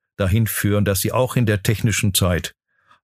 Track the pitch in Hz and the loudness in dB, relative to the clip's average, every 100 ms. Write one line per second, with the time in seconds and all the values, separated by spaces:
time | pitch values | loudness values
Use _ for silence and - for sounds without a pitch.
0 | _ - 95 107 110 - 107 104 101 98 | _ -4 0 2 0 0 0 2 2 0
1 | 104 - 127 - 110 104 - 110 117 95 | 0 0 0 0 0 0 0 0 0 0
2 | 104 92 92 85 - - _ _ _ _ | 0 0 0 0 -4 -12 _ _ _ _